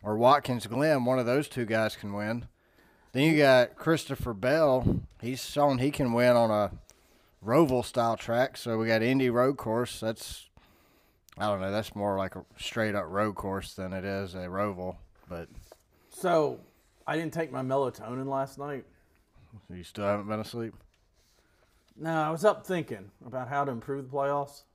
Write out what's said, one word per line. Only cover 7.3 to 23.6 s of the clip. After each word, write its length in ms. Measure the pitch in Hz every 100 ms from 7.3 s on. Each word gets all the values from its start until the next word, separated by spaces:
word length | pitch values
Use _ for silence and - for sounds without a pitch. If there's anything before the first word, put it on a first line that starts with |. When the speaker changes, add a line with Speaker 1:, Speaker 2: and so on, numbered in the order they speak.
| _
Speaker 1:
Roval 400 | 98 127 160 127 113
style 320 | - 117 113
track. 400 | - 117 131 -
So 200 | - 113
we 100 | 113
got 140 | 113
Indy 280 | 113 131 127
road 260 | 120 131 135
course. 460 | - 113 120 -
That's, 480 | 110 113 - - - _ _ _ _ _ _ _ _ -
I 80 | 104
don't 140 | 101
know, 100 | 95
that's 240 | 101 110 104
more 220 | 101 98
like 180 | 95 95
a 80 | - -
straight 360 | - - 110
up 120 | 101 85
road 280 | 95 107 95
course 380 | 98 95 92
than 200 | - 92
it 100 | 95
is 320 | 95 98 98 90
a 120 | 90
Roval. 500 | 92 104 92 90 90 - _ -
But 180 | 87 85 - - - _ _ _
Speaker 2:
So 500 | - 185 170 143 123 - _ _ _ -
I 80 | 151
didn't 180 | 165
take 200 | 160 160
my 80 | 131
melatonin 680 | 131 135 135 - 110 123 135
last 320 | 135 135 -
night. 240 | 139 139 - _ _ _ _ _ - 107 _
Speaker 1:
You 100 | 90 85
still 200 | - 101
haven't 220 | 104 101
been 140 | 107
asleep? 320 | 110 120 113 - - _ _ _ _ _ _ _ _ _ _ -
Speaker 2:
No, 160 | 156 160
I 100 | 151
was 120 | 160
up 240 | 202 202 -
thinking 440 | 180 151 110 95 _ 123
about 220 | 127 123
how 160 | 143